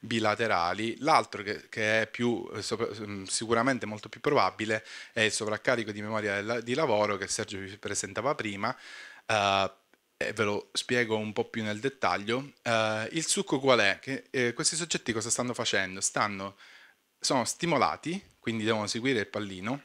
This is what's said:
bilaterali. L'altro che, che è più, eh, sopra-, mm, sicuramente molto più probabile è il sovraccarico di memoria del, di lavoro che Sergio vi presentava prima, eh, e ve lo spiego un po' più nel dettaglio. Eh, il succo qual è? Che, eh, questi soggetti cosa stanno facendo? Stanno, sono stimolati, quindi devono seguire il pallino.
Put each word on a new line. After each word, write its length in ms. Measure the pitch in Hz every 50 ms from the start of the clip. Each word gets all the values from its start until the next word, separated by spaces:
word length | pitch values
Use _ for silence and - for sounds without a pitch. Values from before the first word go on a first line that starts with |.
bilaterali. 960 | - 117 117 113 107 107 107 107 117 110 107 90 85 85 92 98 107 117 110 -
L'altro 460 | 127 151 160 127 110 - - 101 104
che, 240 | 98 104 78 - -
che 340 | - 120 110 107 110 110 110
è 40 | -
più, 400 | - - 120 120 120 95 - - -
eh, 80 | 107 98
sopra-, 260 | - 120 104 113 - 104 110 107
mm, 180 | 104 101 98 95
sicuramente 640 | 95 - - 117 110 117 113 117 135 135 120 -
molto 220 | 107 107 104 - 110
più 120 | - -
probabile 640 | - 147 143 131 101 92 - - 110 107 110 110 - - - - - - _
è 80 | -
il 100 | 110 107
sovraccarico 640 | - - 113 104 107 104 - - 131 117 113 104 107
di 100 | 104 104
memoria 400 | 107 110 107 107 104 98 101 101
del, 200 | 107 120 120 113
di 100 | 117 123
lavoro 420 | 139 160 147 110 104 104 104 104 95
che 100 | 98 92
Sergio 300 | - - 110 104 104 95
vi 180 | 95 95 98
presentava 580 | 101 - 98 101 - - 98 101 110 110 131 156
prima, 420 | - 113 110 101 98 104 113 131 - - - - - - - - - -
eh, 440 | _ 113 107 101 101 98 98 98 95 - _ _ _ _ _ _ _ _
e 160 | _ - - 110
ve 120 | 110 110
lo 260 | 104 104 101 - - _
spiego 440 | - - - 127 123 120 110 110 107
un 140 | 107 107 104
po' 120 | - 117
più 180 | - - 117 110
nel 160 | 107 104 104
dettaglio. 760 | 110 139 135 - - 95 90 95 101 104 117 127 139 143 - _ _
Eh, 460 | 120 117 113 110 110 107 110 110 110 -
il 140 | 160 160
succo 340 | - - - 196 - - 139
qual 200 | 131 135 131 117
è? 180 | 107 98 95 -
Che, 240 | - - 135 135 - _
eh, 240 | _ 135 123 120 117
questi 200 | - 160 - -
soggetti 380 | 156 170 160 - 175 - - 113
cosa 180 | 113 107 117
stanno 240 | - - 123 127 120
facendo? 460 | - 120 - - 104 95 92 92 98
Stanno, 560 | 98 - - 143 123 104 104 98 98 98 98 _ - - - - - - _ _ _ _ _ _
sono 240 | - - 151 135 113
stimolati, 760 | - - - - 170 165 135 104 85 76 - - 147 170 202 - - _ _
quindi 240 | _ - 113 113 107
devono 240 | 107 113 107 104 101
seguire 320 | - 120 110 131 135 113
il 60 | 101
pallino. 560 | - - 107 104 101 95 92 92 107 127 143 -